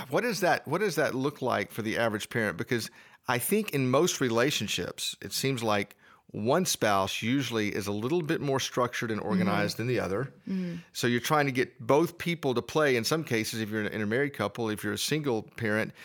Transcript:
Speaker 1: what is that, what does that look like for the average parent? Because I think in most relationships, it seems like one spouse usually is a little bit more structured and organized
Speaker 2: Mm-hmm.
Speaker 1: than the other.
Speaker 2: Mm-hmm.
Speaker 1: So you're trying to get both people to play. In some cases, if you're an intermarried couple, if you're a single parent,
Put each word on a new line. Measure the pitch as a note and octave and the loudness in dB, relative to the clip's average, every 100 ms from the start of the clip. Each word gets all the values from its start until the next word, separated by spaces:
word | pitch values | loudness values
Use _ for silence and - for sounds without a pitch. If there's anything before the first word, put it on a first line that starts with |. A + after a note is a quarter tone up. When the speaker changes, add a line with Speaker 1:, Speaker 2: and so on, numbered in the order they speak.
| - | -2
Speaker 1:
what | D#3 | 0
is | A#3+ F#3 | 0 2
that, | F3 - - | 2 2 0
what | E3+ | -2
does | G#3 D#3 | 0 2
that | C3 C3 | 0 2
look | C3+ C#3+ | -2 -2
like | B2+ G#2 G2+ | 0 0 0
for | - | -4
the | A2 F2 | -2 2
average | A#2 G#2 - | 2 0 -2
parent? | A#2+ G#2 E2+ | -2 0 -2
Because | A#2 A#2+ G#2 - - - - | -2 -2 -4 -12 -20 -12 -2
I | B2 | -2
think | - G#3 G#3 | 2 0 0
in | C#3+ B2+ | 0 2
most | C3+ F3 - | 4 2 2
relationships, | B2+ A2+ C3 - G#2 F2 F2 - - - | 2 4 2 2 -2 -4 -4 -6 -8 -8
it | G2+ | -8
seems | - C3 B2+ | -2 -2 0
like | A2+ G#2 G2+ - - - _ | 2 2 0 -8 -20 -20 _
one | - A2 D#3+ | -4 2 2
spouse | F3+ - A2 G2 F#2+ - | 2 2 4 4 2 -2
usually | A2+ C#3 A#2 A2+ G#2 | 0 0 0 0 0
is | - G2 | -2 -4
a | |
little | G#2 A#2+ F3 | -2 0 0
bit | D3+ E3 | 0 -2
more | C#3+ C3+ | 0 -2
structured | - - A#2+ - A#2 | -2 0 0 -2 -4
and | G#2+ | -2
organized | G#2 F#2+ G2+ G2+ G2+ - | 0 2 2 2 0 -2
Speaker 2:
Mm-hmm. | A#2+ | -2
Speaker 1:
than | A2+ | 0
the | |
other. | F2+ G2 C#3 - - | 0 -2 -4 -10 -6
Speaker 2:
Mm-hmm. | F#3+ F3+ E3+ - | -6 -4 -8 -12
Speaker 1:
So | - B2 | -4 0
you're | A#2+ | 0
trying | - D#3 C#3+ | 2 2 2
to | |
get | B2+ - - | 0 -2 -2
both | A#2 C#3 E3 - | 4 4 4 -2
people | F3 E3 C#3+ | -4 -2 0
to | B2 | 0
play. | - D#3 D3 A#2+ | 0 2 4 4
In | |
some | A2+ D#3+ | 2 -2
cases, | D#3 A2+ A2 A2+ | 0 0 0 -4
if | G#2+ | -4
you're | A2 | -2
an | G#2 | -2
intermarried | G#2+ G#2 A#2 C#3+ - | -2 -2 0 -2 -2
couple, | G#2 - A2 | -4 -2 -4
if | G#2 | -2
you're | G#2+ | -4
a | G#2 | -2
single | - D3+ D3 A2 - - | -2 -2 0 -2 -4 -4
parent, | A#2 G#2+ - - | 0 0 -2 -6